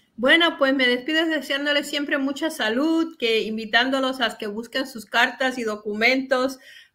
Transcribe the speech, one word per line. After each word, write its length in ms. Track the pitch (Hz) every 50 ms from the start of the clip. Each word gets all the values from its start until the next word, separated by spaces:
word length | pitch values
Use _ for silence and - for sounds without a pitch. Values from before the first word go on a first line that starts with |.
| _ _ _
Bueno, 420 | - 226 269 311 330 339 330 330 330
pues 160 | 277 269 269
me 100 | 269 254
despido 400 | 247 247 247 247 - 311 320 339
deseándoles 640 | 320 320 294 - - 285 277 285 294 285 285 285 -
siempre 320 | 302 294 285 285 320 285
mucha 320 | 269 277 277 - 320 311
salud, 640 | 311 - 233 214 226 254 294 320 320 330 330 - - -
que 240 | 240 226 226 220
invitándolos 800 | 190 214 220 220 226 214 - 233 254 269 269 269 269 262 262 262
a 160 | 240 220 226 -
que 80 | 226
busquen 400 | 208 202 220 240 - - 269 254
sus 200 | 262 - 220 -
cartas 520 | - - 233 247 262 254 - 269 262 254 254
y 60 | 226
documentos, 960 | 214 214 208 - 214 208 214 226 240 262 269 262 - 269 254 254 262 262 - - - - - - _ _